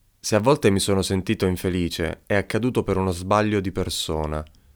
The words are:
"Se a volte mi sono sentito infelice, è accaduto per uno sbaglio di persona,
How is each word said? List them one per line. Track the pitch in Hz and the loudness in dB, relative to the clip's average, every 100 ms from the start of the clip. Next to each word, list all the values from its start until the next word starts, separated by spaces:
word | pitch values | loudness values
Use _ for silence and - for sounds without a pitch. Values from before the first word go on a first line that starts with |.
| _ _ | _ _
"Se | - 107 | -2 2
a | |
volte | 113 151 110 | 4 4 4
mi | 98 | 4
sono | 98 95 | 2 0
sentito | 90 95 92 107 95 | 2 0 0 0 0
infelice, | 90 95 90 85 - 82 - - | 0 0 0 -2 -2 -4 -4 -2
è | 101 | -2
accaduto | 95 110 123 117 | 0 -2 0 0
per | 101 95 | 0 0
uno | 95 | 0
sbaglio | 87 92 107 107 104 | -2 0 2 2 0
di | 95 | -2
persona, | 90 87 - - 80 76 76 76 - - | -4 -4 -4 -4 -2 -2 -4 -8 -16 -20